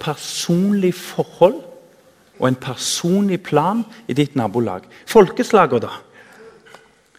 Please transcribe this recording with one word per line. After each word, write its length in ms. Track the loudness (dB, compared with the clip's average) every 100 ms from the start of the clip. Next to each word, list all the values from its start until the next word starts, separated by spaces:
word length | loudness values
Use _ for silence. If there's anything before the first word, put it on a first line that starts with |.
personlig 880 | -8 -8 -10 -8 -2 0 2 2 0 -2
forhold 640 | -8 -6 -4 4 4 4 -12 -20 -20 _ _ _ _ -2
og 80 | -2
en 120 | -2
personlig 800 | -6 -8 -8 -4 -2 0 0 -4 -2
plan 400 | 0 0 -2 -6 -12 -6
i 80 | -2
ditt 180 | 0 -2
nabolag. 480 | -2 -2 -4 -6 -14 -20 2
Folkeslaget 760 | 4 4 2 0 2 2 0 -4
da. 80 | -14 -20 -20 -20 -20 -20 -20 _ -20 _ _ _